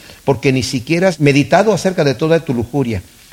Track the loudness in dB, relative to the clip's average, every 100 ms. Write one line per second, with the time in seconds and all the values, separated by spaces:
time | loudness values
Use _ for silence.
0 | -20 -8 -4 0 0 0 -2 -6 -4 0
1 | 0 2 2 2 2 2 2 0 -2 0
2 | -2 0 0 0 0 -4 -4 -4 -4 -6
3 | -10 -20 -20